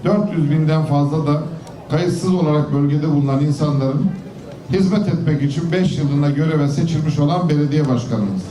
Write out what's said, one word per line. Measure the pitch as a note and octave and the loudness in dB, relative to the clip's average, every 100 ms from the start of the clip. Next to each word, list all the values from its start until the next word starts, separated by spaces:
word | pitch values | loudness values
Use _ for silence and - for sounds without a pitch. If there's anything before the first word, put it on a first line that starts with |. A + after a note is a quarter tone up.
dört | C#3+ G3+ - E3 | 2 0 0 0
yüz | C#3+ | 0
binden | D#3+ D#3 D#3 | 2 2 2
fazla | C#3 C#3+ C#3 D#3 C#3+ | 2 2 2 0 0
da | D3+ - - - - - | -2 -2 -10 -14 -16 -4
kayıtsız | D3+ F3 F3+ F#3 | 0 0 0 0
olarak | F3+ D#3 D3+ C#3+ | 2 2 2 0
bölgede | C#3 C#3+ D3 D#3+ | 0 2 2 2
bulunan | C#3+ C3+ C3+ | 2 2 2
insanların | D3 C#3 D3+ C3+ C3+ C#3 F#3+ - - - - - - | 0 0 0 0 0 0 -2 -2 -12 -16 -16 -16 -2
hizmet | F#3+ F#3 G#3 G3 | 0 2 2 0
etmek | E3 D#3 C#3 | 0 0 0
için | C#3+ E3 E3+ | 0 -2 -2
beş | F#3 F3+ B2+ | 0 0 0
yıllığına | C#3+ C#3+ C#3+ | 0 2 0
göreve | C#3+ D#3+ D#3 C#3 | 0 0 0 0
seçilmiş | - E3 D3+ - - | 0 0 0 0 0
olan | D3 F3+ F3 | 0 2 2
belediye | D3 C#3+ D3+ C#3 | 2 2 2 2
başkanımız. | B2 A#2 A2+ G2 F#2 F2 | 0 -2 -2 -2 -4 -8